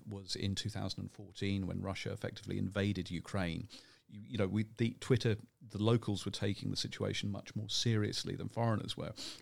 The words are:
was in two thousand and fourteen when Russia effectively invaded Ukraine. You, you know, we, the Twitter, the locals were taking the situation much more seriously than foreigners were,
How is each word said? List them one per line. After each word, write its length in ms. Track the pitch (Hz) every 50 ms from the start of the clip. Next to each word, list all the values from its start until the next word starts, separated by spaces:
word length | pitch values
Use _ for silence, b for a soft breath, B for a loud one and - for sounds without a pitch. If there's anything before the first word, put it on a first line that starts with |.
| - -
was 280 | 107 98 98 95 -
in 200 | - - 98 98
two 140 | - - 107
thousand 320 | 104 101 101 95 - -
and 100 | 98 98
fourteen 560 | - - 107 92 90 - 101 98 98 98 95 87
when 140 | 87 92
Russia 300 | 95 95 92 - - -
effectively 460 | 101 104 - 107 - - - - 98 98
invaded 520 | 98 95 95 101 98 104 101 92 87 -
Ukraine. 560 | 85 82 - - - 98 92 85 82 82 85 107 B B B B B B B B
You, 120 | - 104 107 120
you 100 | 131 110
know, 100 | 104 95
we, 180 | 95 107 110 110 - -
the 180 | 120 117 - -
Twitter, 360 | - - 127 113 - 117 107 107 - - _ _ - 113
the 120 | - 101
locals 440 | 107 110 120 120 - - 104 95 -
were 60 | 101
taking 400 | 95 - - 104 98 - - 101
the 60 | 98 -
situation 540 | - - - - 101 101 104 - - 101
much 240 | 101 101 - - -
more 140 | 107 104 101
seriously 640 | - - - 120 113 107 104 101 - - - - 87
than 140 | - 98 104
foreigners 480 | - 117 117 117 110 101 - - - -
were, 140 | - 80 - B B B B B